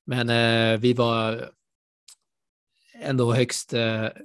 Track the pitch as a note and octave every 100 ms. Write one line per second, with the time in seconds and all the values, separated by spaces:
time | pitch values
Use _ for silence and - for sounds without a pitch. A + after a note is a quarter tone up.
0 | - B2 A#2 A#2 A#2 A2+ A2+ A2+ B2 B2
1 | A#2+ A#2 A2 A2+ - _ _ _ _ _
2 | _ - _ _ _ _ _ _ _ A#3+
3 | D3 C3 A#2+ A#2 B2 - - A#2+ A2+ A2
4 | A2 -